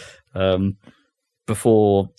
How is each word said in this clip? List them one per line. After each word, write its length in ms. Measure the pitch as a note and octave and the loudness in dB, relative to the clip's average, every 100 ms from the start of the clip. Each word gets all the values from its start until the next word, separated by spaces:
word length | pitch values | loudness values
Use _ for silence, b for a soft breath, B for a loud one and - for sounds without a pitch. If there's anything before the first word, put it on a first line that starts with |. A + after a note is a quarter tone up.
| B B B | B B B
um, 420 | F#2 F#2+ F#2+ G2 G2 b b b b _ _ - | -6 -2 -2 -2 -6 b b b b _ _ -10
before, 640 | A2 A#2+ A2 G#2+ G2 G2 | -4 2 2 4 2 -2